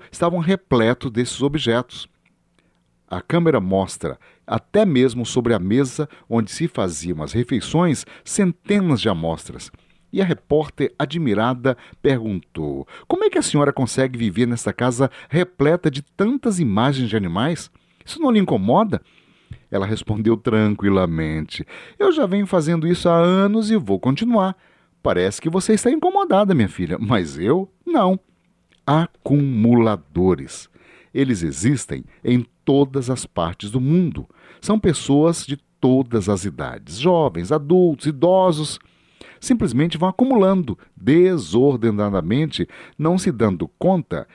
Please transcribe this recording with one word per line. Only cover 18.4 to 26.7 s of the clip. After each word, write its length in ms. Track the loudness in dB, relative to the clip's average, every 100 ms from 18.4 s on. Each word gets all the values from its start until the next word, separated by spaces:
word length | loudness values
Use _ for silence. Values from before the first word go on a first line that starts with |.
| 2 0 2 2 2 -2 -8 _ _ _ _ -20 _
Ela 140 | -4 -2
respondeu 500 | -4 -4 -2 2 2
tranquilamente: 1300 | 2 2 2 2 2 2 2 0 -4 -4 -6 -10 -14 -16 -20 0
"Eu 140 | 0
já 140 | 2 0
venho 200 | 0 0
fazendo 400 | 0 0 0 0
isso 200 | 0 2
há 60 | 4
anos 540 | 4 4 2 0 0
e 40 | 0
vou 240 | 0 -2
continuar." 560 | 0 -2 0 2 0 -4 _ _ _ _
"Parece 380 | -2 2 0 -2
que 80 | -4
você 240 | -2 2
está 180 | 2 2
incomodada, 640 | 2 2 0 2 2 4 2
minha 140 |
filha, 280 | 0